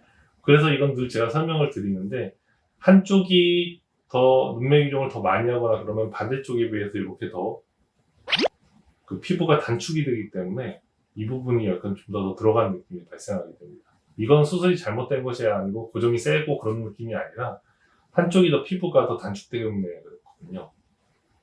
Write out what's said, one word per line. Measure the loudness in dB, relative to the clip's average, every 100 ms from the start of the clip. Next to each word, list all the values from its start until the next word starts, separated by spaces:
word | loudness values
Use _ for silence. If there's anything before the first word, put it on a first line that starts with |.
| _ _ _ _
그래서 | 4 6 6
이건 | 2 0 0
늘 | -4
제가 | -2 0
설명을 | 0 -2 0 -2
드리는데 | -2 -4 -4 -4 -6 -8 -12 _ _ _ _
한쪽이 | 6 6 8 2 4 4 4 2 0 -8 _ _ _
더 | 2 6 6 4 -2
눈매 | 4 4 4
교정을 | -2 -4
더 | -2
많이 | 0 0 0
하거나 | 0 0 -2
그러면 | -2 -4 -4
반대쪽에 | -4 -4 -4 -4 -4 -2
비해서 | -2 -6 -6
이렇게 | -8 -8 -10
더 | -6 -8 -8 _ _ _ _ _ _ -6 -2 -2 -4 _ _ _ _ _
그 | -12
피부가 | -4 -2 2 2
단축이 | 2 -6 -4 -4 -2
되기 | -4 -6
때문에 | -8 -6 -6 -8 -12 _ _ _ -10
이 | -8
부분이 | -6 -2 0 0
약간 | -4 -4 -8
좀 | -8
더, | -6 -4
더 | 0
들어간 | 2 2 2
느낌이 | -2 -10 -18 -16
발생하게 | -20 -8 -8 -8 -16
됩니다. | -20 -20 _ _ _ -8
이건 | 4 6 6
수술이 | 2 2 2
잘못된 | -2 -6 -4 -4
것이 | -4 -2 -2
아니고 | 0 -2 -6 -8
고정이 | -2 0 0
세고 | 0 0 0 -4
그런 | -4 -6 -8
느낌이 | -12 -8
아니라 | -8 -8 -8 -10 -10 _ _ _ _ _
한쪽이 | 0 2 4 4
더 | 4
피부가 | 0 -4 2 2 2
더 | -2
단축되기 | -6 -10 -8 -6 -4
때문에 | -4 -6 -10
그렇거든요. | -18 -20 _ _ -16 -14 -14 _ _ _ _ _ _ _